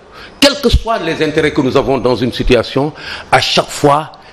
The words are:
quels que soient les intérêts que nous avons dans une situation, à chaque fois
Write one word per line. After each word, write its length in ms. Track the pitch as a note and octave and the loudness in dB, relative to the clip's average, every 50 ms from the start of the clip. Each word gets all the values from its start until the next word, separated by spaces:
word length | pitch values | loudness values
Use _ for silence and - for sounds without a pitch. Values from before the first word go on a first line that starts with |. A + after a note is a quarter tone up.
| - - - - - - - - | -20 -20 -20 -20 -20 -20 -6 0
quels 220 | C#4 C#4 C4+ - | 0 2 2 2
que 80 | - A#3 | 0 2
soient 300 | - - - A3 A3+ G3+ | 2 2 0 0 -4 -4
les 240 | E3+ D#3+ D#3 A#2+ D#3 | -2 -4 -2 -2 -2
intérêts 280 | D3+ D3 D#3+ D3 D3+ | -2 0 0 0 0
que 100 | D3 D#3+ | 0 0
nous 140 | C3+ B2+ G#2+ | -2 2 2
avons 220 | C#3 A#2 A#2 C#3 B2+ | 2 2 2 0 0
dans 180 | G2+ B2 B2+ | 0 0 0
une 160 | G#2+ C3 A#2+ | 0 -2 -4
situation, 640 | - - A#2+ - B2 A2+ A2 - - C3+ C#3 D#3 D3+ - - - - - - - | -2 -2 2 2 4 2 2 0 -2 -2 -2 -2 -6 -10 -14 -14 -14 -14 -6 0
à 80 | - C3 | 0 0
chaque 300 | - - - - - - | 0 2 0 -2 -2 -2
fois 420 | - - - D3 C#3+ D3+ D#3 - - - - - | -4 0 2 4 4 4 0 -4 -14 -20 -20 -20